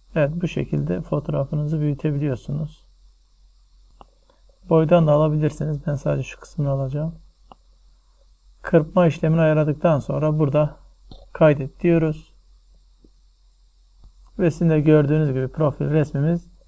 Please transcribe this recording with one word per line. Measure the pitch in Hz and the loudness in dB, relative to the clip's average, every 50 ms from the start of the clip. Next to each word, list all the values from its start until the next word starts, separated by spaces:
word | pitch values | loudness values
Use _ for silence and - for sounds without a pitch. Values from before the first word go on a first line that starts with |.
| _ _ - | _ _ -2
Evet, | 165 143 139 160 175 | 0 0 0 0 -4
bu | 147 | -6
şekilde | 143 - 147 139 - 156 147 143 156 180 180 | -4 -4 -4 -4 -4 -4 -4 -2 -2 -4 -6
fotoğrafınızı | 165 - 156 147 - - 151 143 139 - 156 147 147 147 160 151 | -4 -4 -4 -4 -4 -4 -4 -4 -4 -4 -4 -4 -2 -2 -2 -2
büyütebiliyorsunuz. | 151 147 143 139 - 156 147 143 151 143 123 110 - - 143 151 156 151 - - _ _ _ _ - - _ _ _ _ _ _ _ _ _ _ _ _ _ _ _ _ _ - - _ _ _ _ _ _ _ _ _ _ _ - - | -2 -2 -2 -2 -4 -4 -2 -2 -2 -4 -4 -6 -6 -8 -6 -6 -6 -8 -10 -16 _ _ _ _ -20 -20 _ _ _ _ _ _ _ _ _ _ _ _ _ _ _ _ _ -20 -20 _ _ _ _ _ _ _ _ _ _ _ -4 0
Boydan | 165 160 160 147 175 170 160 | 2 2 4 4 4 4 4
da | 151 | 4
alabilirsiniz. | 147 151 156 156 151 151 151 151 - - 143 156 151 143 - | 4 4 2 2 0 0 -2 -2 -2 -4 -6 -6 -6 -6 -6
Ben | 156 143 | -6 -6
sadece | 131 - 151 147 139 131 | -4 -2 -2 -2 -2 -4
şu | - - - | -8 -12 -18
kısmını | - - - - 143 139 | -20 -10 -6 -4 -2 -2
alacağım. | 135 135 135 131 139 147 156 165 170 165 - - _ _ _ _ - - _ _ _ _ _ _ _ _ _ _ _ _ _ _ _ _ _ - _ _ | -2 -2 -4 -4 -4 -6 -6 -6 -8 -12 -18 -20 _ _ _ _ -20 -20 _ _ _ _ _ _ _ _ _ _ _ _ _ _ _ _ _ -20 _ _
Kırpma | - - 175 165 151 156 - 190 175 | -4 0 2 2 2 2 2 2 2
işlemini | 160 135 - - 156 165 165 | 2 2 0 0 0 2 2
ayarladıktan | 160 156 156 156 151 151 143 151 - 175 156 131 | 2 4 2 2 2 0 0 0 0 0 2 0
sonra | - - 143 143 151 156 151 156 | -2 -4 -4 -2 -2 -2 0 0
burada | 156 135 139 147 151 147 - - - - _ _ - - - - - - - | 0 0 2 0 0 -2 -4 -10 -20 -20 _ _ -20 -20 -20 -20 -20 -16 0
kaydet | - 165 151 147 143 135 135 - - - | 4 4 4 4 2 -2 -8 -8 -2 0
diyoruz. | 175 170 165 160 156 151 156 - _ _ - _ _ - _ _ _ _ _ _ _ _ _ - _ _ _ _ _ _ _ _ _ _ _ _ _ _ _ _ _ _ _ - - _ _ - - - - | 2 2 2 2 0 -4 -6 -12 _ _ -20 _ _ -20 _ _ _ _ _ _ _ _ _ -20 _ _ _ _ _ _ _ _ _ _ _ _ _ _ _ _ _ _ _ -20 -20 _ _ -20 -14 -6 -2
Ve | 185 165 | 0 0
sizin | - - 170 165 | 0 0 2 2
de | 160 151 | 2 4
gördüğünüz | 143 156 151 151 143 135 151 156 156 143 127 | 4 6 6 6 4 4 2 2 0 0 -2
gibi | 131 127 | -2 -4
profil | 127 - 156 156 139 151 - 143 | -4 -4 -2 -2 -2 -2 -2 -4
resmimiz | 143 151 156 143 147 - 139 143 160 170 170 - - - _ _ | -2 0 0 0 0 -2 -2 0 0 0 -2 -4 -10 -20 _ _